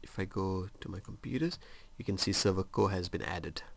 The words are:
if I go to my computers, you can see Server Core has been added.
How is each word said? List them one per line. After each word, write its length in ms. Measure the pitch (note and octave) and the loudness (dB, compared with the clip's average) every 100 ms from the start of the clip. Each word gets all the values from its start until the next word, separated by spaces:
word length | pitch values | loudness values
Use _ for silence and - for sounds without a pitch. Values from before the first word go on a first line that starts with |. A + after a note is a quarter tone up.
if 160 | - - | -8 -4
I 80 | F#2+ | -2
go 440 | - F#2+ F#2 F#2 - | 0 0 0 -4 -8
to 80 | - | -8
my 100 | F#2+ | -8
computers, 600 | - G2+ - B2+ D#3+ - - - - - | -8 -10 -4 0 0 -2 -12 -16 -16 -8
you 60 | |
can 140 | - G2 | -2 2
see 160 | - | 4
Server 300 | G2 G2+ F#2+ | 6 6 6
Core 260 | F#2+ - G2 | 2 4 4
has 180 | F#2+ F2+ | 4 0
been 140 | F2+ | -2
added. 400 | - F2 D#2+ - - | -2 -4 -4 -8 -10